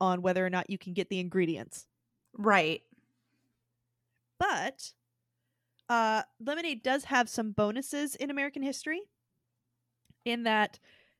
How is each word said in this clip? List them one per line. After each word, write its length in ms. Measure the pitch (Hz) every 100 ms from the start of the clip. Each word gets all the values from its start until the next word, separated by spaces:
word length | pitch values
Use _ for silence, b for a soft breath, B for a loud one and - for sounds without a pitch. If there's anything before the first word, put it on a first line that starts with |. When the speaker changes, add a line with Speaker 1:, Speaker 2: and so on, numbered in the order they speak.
Speaker 1:
on 200 | 185 180
whether 220 | 185 185
or 60 | 185
not 180 | 180 -
you 80 | 196
can 160 | 185
get 140 | 175 -
the 100 | 185
ingredients. 680 | 180 185 165 151 117 - - _ _ _ _
Speaker 2:
Right. 480 | - 214 196 156 160 - _ _ _ _ _ _ _ _ _ _ _ _ _ _ -
Speaker 1:
But, 540 | 381 202 226 269 - - _ _ _ _ _ _ _ _ -
uh, 340 | 233 220 220 - _
lemonade 420 | 226 311 330 233
does 220 | 254 269
have 240 | - 262 226
some 240 | - 214
bonuses 600 | 202 208 240 - 294 294 -
in 140 | 277
American 320 | 277 277 277
history, 380 | 277 269 302 339 415 _ _ _ _ _ _ _ _ _ _ _
in 180 | 240 240
that, 340 | 233 214 208 - b b b